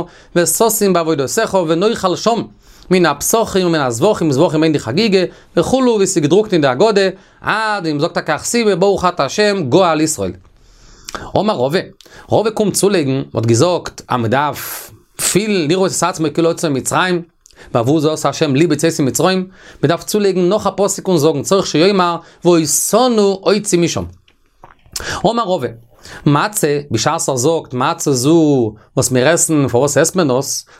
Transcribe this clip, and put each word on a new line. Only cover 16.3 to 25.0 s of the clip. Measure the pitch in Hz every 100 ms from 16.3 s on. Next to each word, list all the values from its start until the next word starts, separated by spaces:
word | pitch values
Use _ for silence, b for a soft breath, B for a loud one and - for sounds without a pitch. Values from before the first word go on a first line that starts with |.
כאילו | 147 165
יוצא | 165 165
ממצרים, | 135 - 151 185 175 170 _ _ B B
בעבור | 123 117 160
זה | 151
עושה | 156 147
השם | 127 156
לי | 135 170
ביציאת | 151 165 160
מצרים, | 135 120 175 185 185 B B B
בדף | 139 165
צולגן, | - 214 202 180
נוח | 175 208 202
הפוסק | 190 196 - 196
וזוגן, | 175 151 147
צריך | 117 196 -
שיאמר, | - 185 202 175 170 B B
וישנאו | 170 170 156 - - 208 254 220 202 190 -
יוצאים | 208 208 175
משם. | 170 - 87 - _ _ _ _ - _ _ -